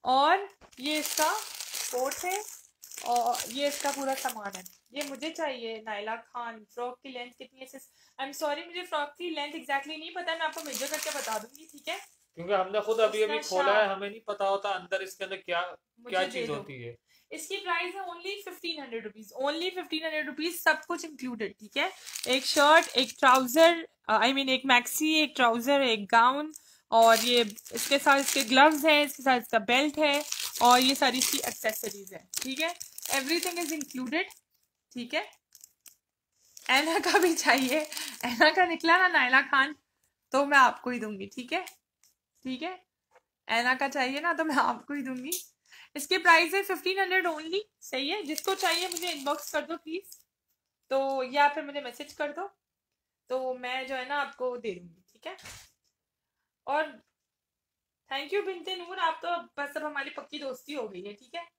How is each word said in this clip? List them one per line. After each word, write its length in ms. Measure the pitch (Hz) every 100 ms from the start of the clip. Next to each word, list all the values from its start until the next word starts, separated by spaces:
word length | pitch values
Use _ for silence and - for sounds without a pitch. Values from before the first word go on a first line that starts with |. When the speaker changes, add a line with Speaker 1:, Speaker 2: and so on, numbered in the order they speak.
| -
Speaker 1:
और 420 | 262 285 392 403 _ - -
ये 180 | 269 302
इसका 320 | 285 - 311
कोट 840 | 427 415 - - - - 247 262 -
है 280 | 359 392 415 - _ _ - - -
और 300 | 240 233 240 -
ये 160 | 254 285
इसका 240 | 277 285
पूरा 220 | 277 269 262
सामान 360 | 247 226 202 185
है। 80 | 185 _ _
ये 100 | 262
मुझे 260 | 285 262 311
चाहिए, 520 | 330 302 254 226 220
नाइला 340 | 220 208 214 226
खान, 420 | - 247 233 226 214
फ्रॉक 260 | - 247 247
की 80 | 277
length 200 | 247 247 240
कितनी 220 | 254 262
है? 180 | 262 269 - _ _ -
I'm 140 | 277
sorry, 320 | 277 302 294 339
मुझे 160 | 349
फ्रॉक 320 | 359 302 294 -
की 120 | 349
length 240 | 302 294
exactly 440 | 311 247 277 285 311
नहीं 120 | 330 359
पता, 200 | 349 330
मैं 100 | 320
आपको 160 | 330
measure 240 | 302 269 269
करके 240 | 302 302
बता 260 | 285 254 220
दूंगी, 260 | 220 294 -
ठीक 160 | 285 -
है। 120 | 370 - _ _ -
Speaker 2:
क्योंकि 160 | 175
हमने 280 | 196 185 208
खुद 180 | 208 226
अभी, 220 | 214 214
अभी 140 | 214 208
Speaker 1:
इसका 120 | 190
Speaker 2:
खोला 240 | 185 190
है, 60 | 208
Speaker 1:
शाल। 100 | 202
Speaker 2:
हमें 200 | 196 202
नहीं 100 | 220 -
पता 180 | 202 196
होता 240 | 196 202
अंदर 300 | 185 175 190
इसके 200 | 190 -
अंदर 140 | 190 190
क्या, 240 | - 175 180 - _ _
Speaker 1:
मुझे 100 | 240
Speaker 2:
क्या 140 | 185
Speaker 1:
दे 80 | 185
Speaker 2:
चीज 160 | - -
Speaker 1:
दो। 80 | 143
Speaker 2:
होती 260 | 139 131
है। 140 | 117 120 _ _ _
Speaker 1:
इसकी 260 | 311 - 392
price 360 | 381 349 359 381
है 60 | 370
only 280 | 349 359 403
fifteen 360 | - 359 339 311
hundred 260 | 262 226 214
rupees, 240 | 214 214 247
only 280 | 277 320 359
fifteen 300 | 359 302 311
hundred 260 | 320 311 294
rupees, 300 | 302 330 339
सब 240 | 330 311 -
कुछ 200 | 339 330
included, 480 | 294 254 233 208 -
ठीक 180 | 214 -
है। 140 | 370 - - - -
एक 180 | 262 -
shirt, 440 | 302 285 320 - 247
एक 180 | 254 -
trouser, 680 | 269 262 254 277 330 339 330 _ -
uh, 100 | 214
I 120 | 233
mean, 180 | 277 269
एक 160 | 262 269
maxi, 480 | 247 247 - 311 311
एक 140 | 294 285
trouser, 460 | 240 233 240 285
एक 220 | 262 226 202
gown, 460 | 226 240 277 302 302 _ _ _
और 280 | 226 226 226
ये 220 | 233 240 220 214 -
इसके 240 | 233 - 277
साथ 200 | 294 277
इसके 240 | 277 277 226
gloves 380 | 262 302 311 311
हैं, 180 | 294 294
इसके 180 | -
साथ 160 | 262 247
इसका 200 | - 226 202
belt 300 | 247 302 285
है, 260 | 302 285 302 - - -
और 180 | 240 247
ये 160 | 262 269
सारी 220 | 269 254
इसकी 200 | - 277
accessories 760 | - - 220 220 220 202 190
हैं, 140 | 185 _ -
ठीक 180 | 254 262
है। 140 | 320 349 - - -
Everything 460 | 269 269 339 359 349
is 120 | 320
included, 600 | 311 - 254 254 311 381 - _ _ _ _ _
ठीक 220 | 247 233
है। 120 | 302 427 _ _ - - _ - _ _ _ _ _ _ - -
ऐना 280 | 262 311 330
का 160 | 349 403
भी 140 | 349 330
चाहिए, 440 | 294 254 262 302 302 - - - 247
ऐना 240 | 233 302
का 140 | 359 359
निकला 320 | 330 330 349
ना 100 | 370
नाइला 320 | 320 254 262
खान, 320 | 277 277 277 294 _ _ _ _ _
तो 140 | 269 285
मैं 120 | 285
आपको 320 | 254 - 247
ही 100 | 247
दूंगी, 260 | 214 202 202
ठीक 260 | - 247
है, 120 | 330 359 - _ _ _ _ _ _
ठीक 180 | 262 254
है। 180 | 330 370 _ _ _ _ _ _ -
ऐना 260 | 226 247 262
का 120 | 269
चाहिए 320 | 277 254 277
ना, 140 | 339
तो 100 | 330
मैं 120 | 320 269
आपको 360 | - 247 -
ही 80 | 285
दूंगी। 300 | 262 254 262 359 - _ _ - - 294
इसके 220 | 277 359
price 360 | 349 330 339
है 80 | 381
fifteen 360 | 392 359 359 381
hundred 280 | 370 381 349
only, 320 | 311 320 381 - _
सही 280 | - 262 277
है। 120 | 415
जिसको 300 | 294 302 - 381
चाहिए 320 | 359 339 359
मुझे 220 | 349 349
inbox 400 | 302 269 285 -
कर 100 | 302
दो 140 | 269 330
please, 400 | 320 339 - - _ _ _ _ _ _ _
तो 320 | 269 269 269 254
या 220 | 285 285
फिर 140 | 302
मुझे 180 | 277 285
message 320 | 254 - -
कर 180 | - 294
दो, 160 | 302 392 _ _ _ _ _ _ _ _
तो 240 | 254 262 254
मैं 300 | 247 262 254
जो 80 | 262
है 120 | 254
ना 60 | 285
आपको 380 | 277 - 254 247
दे 160 | 226
दूंगी, 300 | 175 175 _ _
ठीक 160 | _ 311
है। 100 | 381 - - - _ _ _ _ _ _ _ _ _ -
और 160 | 294 302 233 _ _ _ _ _ _ _ _ _ _ _
thank 220 | 269 294
you 120 | 403 381
बिनते 300 | 359 370 370
नूर, 240 | 349 381
आप 200 | 330 320
तो 120 | 339 349 339 -
बस 200 | 285 302
अब 60 |
हमारी 260 | 302 294 277
पक्की 280 | 294 - 294
दोस्ती 340 | 269 254 -
हो 140 | 294 220
गई 140 | 180
है, 120 | 196
ठीक 220 | 208 - 339
है। 100 | 339